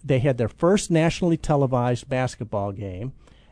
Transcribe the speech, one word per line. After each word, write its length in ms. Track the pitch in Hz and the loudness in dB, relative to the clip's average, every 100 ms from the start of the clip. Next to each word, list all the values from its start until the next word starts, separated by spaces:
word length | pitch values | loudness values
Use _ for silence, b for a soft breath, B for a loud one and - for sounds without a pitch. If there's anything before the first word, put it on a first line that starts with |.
they 180 | 135 131 | 0 2
had 180 | 139 123 | 2 0
their 100 | 110 | -2
first 420 | - 170 202 - | 0 2 2 2
nationally 460 | 165 165 - 180 165 | 2 2 2 0 0
televised 720 | - 147 135 127 123 123 - | 2 2 2 2 0 -2 -2
basketball 640 | 127 127 - 110 104 101 | -4 -2 -4 -6 -4 -4
game, 400 | 98 98 92 123 - b b b | -6 -10 -8 -10 -12 b b b